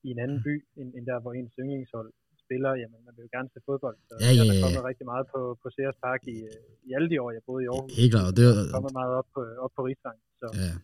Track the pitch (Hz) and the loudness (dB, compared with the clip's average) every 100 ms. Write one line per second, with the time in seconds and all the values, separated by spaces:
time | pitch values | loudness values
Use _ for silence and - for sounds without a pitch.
0 | 135 120 123 139 113 147 _ - 127 127 | -8 -6 -4 -4 -2 -4 _ -16 -14 -10
1 | 120 123 120 123 120 - 131 139 131 117 | -6 -6 -6 -8 -10 -8 -6 -6 -8 -12
2 | 110 _ _ _ _ 131 135 131 113 113 | -12 _ _ _ _ -2 0 -2 -6 -14
3 | 120 120 117 123 131 - - 139 135 107 | -20 -20 -10 -8 -8 -10 -6 -4 -4 -8
4 | _ 113 113 123 110 98 90 90 127 123 | _ 0 6 8 8 6 2 0 -4 -8
5 | 127 123 135 135 127 120 127 - 135 131 | -8 -6 -6 -6 -6 -8 -12 -6 -6 -4
6 | 127 127 - 113 110 110 - _ 127 131 | -6 -6 -6 -12 -14 -18 -20 _ -8 -2
7 | 165 156 123 113 - 127 123 131 135 - | 0 0 -2 -10 -8 -6 -2 -4 -4 6
8 | 120 113 92 95 120 104 92 131 135 131 | 6 8 2 8 8 8 2 -2 -4 -4
9 | 127 127 - - 117 120 131 - 127 135 | -2 -2 -4 -8 -10 -8 -8 -6 -6 -6
10 | 127 113 _ _ 120 104 92 85 | -12 -16 _ _ -8 -4 -4 -4